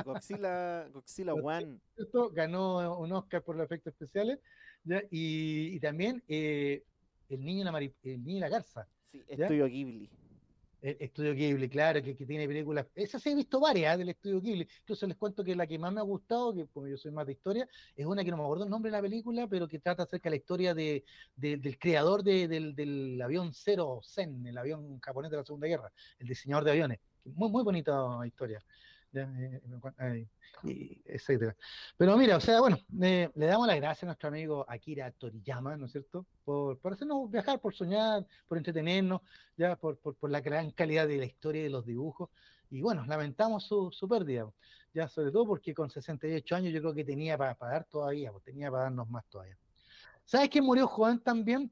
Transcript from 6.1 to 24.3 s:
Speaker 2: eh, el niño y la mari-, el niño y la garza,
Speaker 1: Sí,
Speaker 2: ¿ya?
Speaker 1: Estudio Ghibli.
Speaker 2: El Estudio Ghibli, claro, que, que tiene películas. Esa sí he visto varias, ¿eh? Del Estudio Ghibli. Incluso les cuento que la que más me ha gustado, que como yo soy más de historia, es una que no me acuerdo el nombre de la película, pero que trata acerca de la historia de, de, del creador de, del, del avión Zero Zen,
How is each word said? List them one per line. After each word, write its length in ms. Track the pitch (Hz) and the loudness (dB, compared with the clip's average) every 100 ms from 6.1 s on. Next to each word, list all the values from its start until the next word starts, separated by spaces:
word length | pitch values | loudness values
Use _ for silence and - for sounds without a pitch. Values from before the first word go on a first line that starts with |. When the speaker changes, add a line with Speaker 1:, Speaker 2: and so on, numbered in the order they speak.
| 254 - | -4 -4
Speaker 2:
eh, 560 | 156 156 147 143 143 - _ _ _ - | -2 0 0 0 -2 -8 _ _ _ -12
el 140 | 131 | -8
niño 180 | 139 190 | -4 -4
y 20 | |
la 80 | 185 | -2
mari-, 240 | 160 139 - | -4 -6 -10
el 200 | 131 127 | -12 -10
niño 140 | 123 190 | -6 -4
y 40 | |
la 80 | 156 | -2
garza, 380 | 196 - 120 104 _ _ | -2 -4 -16 -16 _ _
Speaker 1:
Sí, 120 | 139 - | -20 -10
Speaker 2:
¿ya? 160 | 139 175 | -2 0
Speaker 1:
Estudio 200 | 151 135 | 2 2
Ghibli. 420 | 131 135 113 104 - - - _ _ _ _ | 0 -8 -10 -16 -20 -20 -20 _ _ _ _
Speaker 2:
El 160 | 135 147 | -10 -8
Estudio 360 | 143 - 147 139 | -10 -4 -2 0
Ghibli, 340 | 147 139 127 | 0 0 0
claro, 320 | 135 156 151 | 2 2 2
que, 140 | 135 135 | -2 -8
que 100 | 131 | -8
tiene 220 | 151 147 | -6 -4
películas. 400 | 147 151 147 135 - | -4 -2 -4 -4 -6
Esa 240 | 202 262 | -6 -4
sí 100 | 302 | -2
he 60 | 294 | 0
visto 240 | - 262 | 0 2
varias, 340 | 302 202 156 | 4 6 4
¿eh? 40 | 180 | 2
Del 100 | 180 | 0
Estudio 320 | 170 202 190 | -4 -2 -2
Ghibli. 260 | 208 190 160 - | 0 -2 -4 -10
Incluso 240 | - 208 190 | -8 -4 -4
les 100 | - | -2
cuento 280 | 208 202 | -4 -4
que 120 | 185 180 | -2 0
la 120 | 165 | 0
que 100 | 160 | -2
más 160 | 175 | -4
me 60 | 208 | -2
ha 40 | |
gustado, 520 | 202 196 - 233 240 185 | -2 -4 -2 0 0 -2
que 100 | 151 | -6
como 140 | - 139 | -8 -8
yo 100 | 139 | -8
soy 140 | 156 | -8
más 160 | 151 139 | -6 -6
de 60 | |
historia, 360 | 135 190 220 254 - - - | -6 -2 -2 -2 -10 -18 -6
es 80 | |
una 200 | 151 202 | -2 0
que 80 | 180 | 0
no 60 | 170 | 0
me 60 | |
acuerdo 200 | 147 156 | 0 0
el 80 | 202 | 0
nombre 180 | 220 220 | -2 -2
de 80 | 208 | 0
la 40 | |
película, 420 | 196 226 226 233 233 | 0 -2 -2 -2 0
pero 200 | 190 165 | 0 -2
que 100 | 151 | -2
trata 240 | 175 175 | -2 0
acerca 260 | 165 175 165 | -2 -2 -2
de 40 | |
la 60 | 151 | -2
historia 360 | - 180 180 | -2 0 2
de, 300 | 165 156 147 - - - - | 2 0 -2 -4 -20 -20 -6
de, 220 | 147 147 | -4 -2
del 200 | 139 127 | -4 -2
creador 460 | 175 156 160 208 | 4 6 6 4
de, 240 | 196 185 170 | 4 4 4
del, 260 | 160 156 | 0 -4
del 480 | 143 147 143 135 127 | -4 -4 -2 -4 -4
avión 320 | 123 165 175 | -2 -2 -2
Zero 480 | 135 - 190 151 123 | -4 0 2 2 -4
Zen, 400 | - - 170 | -8 -6 -4